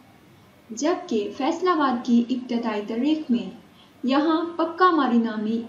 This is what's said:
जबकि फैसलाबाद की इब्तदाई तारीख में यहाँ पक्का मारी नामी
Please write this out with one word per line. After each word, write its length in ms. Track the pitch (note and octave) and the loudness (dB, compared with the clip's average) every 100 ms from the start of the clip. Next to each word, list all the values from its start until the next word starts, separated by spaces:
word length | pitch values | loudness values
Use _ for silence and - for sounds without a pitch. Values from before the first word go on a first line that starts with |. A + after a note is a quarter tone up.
| - - - - - - - | -20 -20 -20 -20 -20 -20 -16
जबकि 520 | A3 D4+ F4+ - A3 G3+ - | -4 -2 -2 -2 -4 -4 -4
फैसलाबाद 640 | C4+ E4 F4+ D#4+ C#4 A#3+ - | -2 0 0 2 2 0 2
की 120 | A#3 - | 4 4
इब्तदाई 520 | B3+ - A#3 A#3 G#3 | -2 -2 -4 -2 -4
तारीख 480 | G#3 A3+ C#4+ D#4 - | -4 -2 0 0 0
में 220 | G#3 F#3 - - - - - | -2 -2 -12 -20 -20 -20 -8
यहाँ 500 | B3 C#4 D#4+ D#4+ E4+ - | 0 2 2 0 -2 -4
पक्का 320 | E4 - F4+ | -4 2 4
मारी 280 | D#4+ B3 A#3 | 4 4 2
नामी 460 | A3+ G#3+ G#3+ A3+ | 2 -2 -4 -4